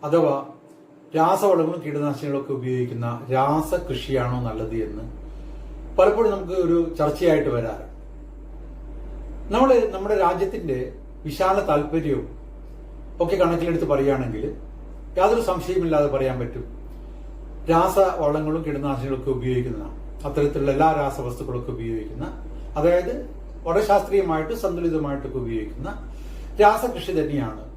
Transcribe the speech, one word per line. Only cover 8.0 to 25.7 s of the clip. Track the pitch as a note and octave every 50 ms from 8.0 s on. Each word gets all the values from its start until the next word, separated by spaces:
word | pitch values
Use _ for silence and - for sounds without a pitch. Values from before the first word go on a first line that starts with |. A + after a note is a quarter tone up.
| - - - - - - - - - - - - - - - - - - - - - - - - - - - - - - G3+
നമ്മള് | A#3+ C4 C4+ B3+ A3+ A3 G#3+ F#3+
നമ്മുടെ | F#3+ G3 G#3 G#3+ F#3+
രാജ്യത്തിന്റെ | F3 F3 F3+ F3 G3 F#3+ - - E3+ D3 C3 B2+ B2 - - - - - - - -
വിശാല | D3+ C#3 - F#3+ F#3 G3 G3+ - -
താല്പര്യവും | D3 D3 C#3+ D3 D#3 E3 D3 D3 C3 - - - - - - - - - - - - - - - - - - - - - -
ഒക്കെ | - G3+ F#3
കണക്കിലെടുത്ത് | F3+ E3+ E3+ E3 E3 E3+ D#3+ D#3 - C#3+
പറയുകയാണെങ്കിൽ | C#3+ C3+ C#3 C#3 C#3 C3 B2+ A#2 G#2+ G#2 - - - - - - - - - - - - - - - F3+
യാതൊരു | F#3 G#3+ A#3 A#3 A3 F#3
സംശയമില്ലാതെ | F3+ E3+ - F3+ F#3 F3+ E3 D#3+ D#3 D3 D3 C#3+ C3+
പറയാൻ | C3+ C3 C3 B2+ A#2+
പറ്റും, | A#2+ A2+ - - - - - - - - - - - - - - - - - - - - - - - D#3+ E3
രാസവളങ്ങളും | E3 F#3 F#3 - G3 F#3+ F3+ - E3 D3+ D3 D3 D#3 D3+ D3+ D#3 E3 D#3 D3+
കീടനാശിനികളൊക്കെ | C#3+ C#3 C#3+ C#3+ C3+ A#2+ B2+ C#3 C3+ B2+ - C3+ B2+
ഉപയോഗിക്കുന്ന, | B2 A#2 B2+ B2 B2 A#2+ B2 - - - - - - - - - - - C#3
അത്തരത്തിലുള്ള | - D3+ D3 C#3+ - D3 C#3 - -
എല്ലാ | C#3 D#3+ D#3+ D3+ D3
രാസവസ്തുക്കളൊക്കെ | C#3 C3+ C3+ C#3+ B2+ B2 A#2+ - - - B2 B2 B2 C3 B2
ഉപയോഗിക്കുന്ന, | A2 A2+ A#2 A2+ A2 G#2 G#2 G#2 A#2+ D#3 - - - - - - - - - - D3
അതായത് | D3+ F3 F3 F3+ - - - - - - - - - - - - - E3
വളരെ | F3 G3+ G#3+ G#3
ശാസ്ത്രീയമായിട്ട് | G3+ F#3+ G3 - G3 G3 F3+ E3 D#3+ D#3 D#3 D#3 A3+ - G3+
സന്തുലിതമായിട്ടൊക്കെ | F#3 E3+ E3+ E3+ E3 D#3 D#3 D3 C#3 C#3 C#3 - B2+ B2+ B2+ A#2+
ഉപയോഗിക്കുന്ന | A2+ A2+ A2 G#2+ -